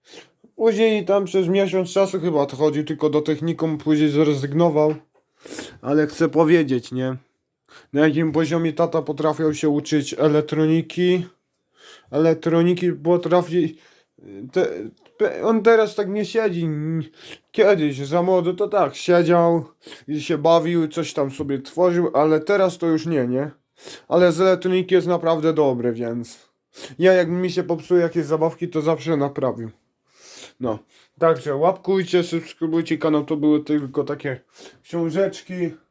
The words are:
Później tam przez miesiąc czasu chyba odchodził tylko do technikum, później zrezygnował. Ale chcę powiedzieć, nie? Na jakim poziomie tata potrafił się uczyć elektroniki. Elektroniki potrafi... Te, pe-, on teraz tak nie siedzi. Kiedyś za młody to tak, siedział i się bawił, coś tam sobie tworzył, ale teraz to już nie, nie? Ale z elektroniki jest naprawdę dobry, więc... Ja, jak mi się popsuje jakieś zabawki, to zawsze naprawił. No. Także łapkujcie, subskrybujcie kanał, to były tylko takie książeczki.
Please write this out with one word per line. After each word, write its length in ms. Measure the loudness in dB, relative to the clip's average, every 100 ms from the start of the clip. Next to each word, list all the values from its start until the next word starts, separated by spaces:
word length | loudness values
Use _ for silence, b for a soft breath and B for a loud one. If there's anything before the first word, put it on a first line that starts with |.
| _ B B B _ -2
Później 500 | 0 2 2 2 0
tam 200 | 0 2
przez 220 | 0 2
miesiąc 460 | 2 2 0 0
czasu 260 | 0 0 0
chyba 220 | -2 0
odchodził 420 | 0 0 0 0
tylko 260 | -4 -2 0
do 120 | 0
technikum, 560 | 0 -2 -2 -2 -2 -2
później 320 | 0 2 2
zrezygnował. 840 | 2 2 0 -2 2 2 4 0 0 -10 _ _ _ B B B B
Ale 260 | -2 0 0
chcę 220 | 0 0
powiedzieć, 600 | 4 4 4 2 -2 -4
nie? 240 | -6 -6 -6 _ _ _ _ _ B B
Na 80 | 0
jakim 300 | 2 2 0
poziomie 420 | 0 0 0 -2
tata 280 | 0 -2 -2
potrafił 520 | -4 -4 -2 0 -2
się 160 | 0 0
uczyć 460 | 0 0 -2 -2 0
elektroniki. 1080 | 2 2 0 0 2 0 -2 -2 0 0 -2 _ _ _ _ B B B B
Elektroniki 800 | 0 2 2 0 2 2 2 -2
potrafi... 840 | -2 0 0 2 0 2 0 -2 -4 b b b _ -20 -18 -6
Te, 380 | -2 -2 -4 -12 -16 _ -4
pe-, 260 | -2 -2 0
on 180 | 2
teraz 320 | 4 4 4 -2
tak 140 | -4
nie 160 | -4 -4
siedzi. 440 | -2 -2 -2 -4 -4 -4 -4 -6 B B B _
Kiedyś 560 | 2 4 4 0 -4 -4
za 140 | -2
młody 320 | 2 2 0
to 140 | -2 -2
tak, 280 | 0 0 -2
siedział 680 | 2 2 4 4 4 2 -2 _ B B B
i 140 | -6
się 160 | -4 0
bawił, 500 | 4 4 4 0 -2
coś 260 | -4 -6
tam 180 | -4 -4
sobie 280 | -4 -4 -6
tworzył, 520 | -4 0 2 2 0
ale 260 | 2 2 2
teraz 380 | 2 2 0 0
to 100 | -2
już 180 | 0 0
nie, 220 | -2 0
nie? 240 | -2 -4 -10 _ _ B B B
Ale 240 | 2 4
z 100 | 4
elektroniki 540 | 2 2 0 -2 2 2
jest 120 | 2
naprawdę 460 | 0 0 0 0
dobry, 400 | 2 2 0 -2
więc... 580 | -2 -4 -6 -10 -14 _ _ _ B B 2
Ja, 140 | 4
jak 160 | 6 4
mi 220 | 0 -2
się 120 | -2
popsuje 380 | -2 -4 2 2
jakieś 240 | 2 0 -2
zabawki, 440 | 0 0 -2 -6
to 120 | -2
zawsze 360 | -2 -2 0 -2
naprawił. 540 | -2 -2 -4 -4 -10 -14 _ _ _ B B B B B
No. 200 | -6 -6 _ b b 0
Także 360 | 0 0 -2 -2
łapkujcie, 680 | 0 0 -2 -2 0 0
subskrybujcie 720 | 0 -4 -8 -8 -4 -2 -2 -2
kanał, 280 | 0 0 0
to 120 | 0
były 260 | 2 2
tylko 400 | 0 -4 -2 -4
takie 380 | -4 -4 -8 -10 _ B B B
książeczki. 880 | _ -4 -2 0 -2 -4 -12 -6 -6 -8 _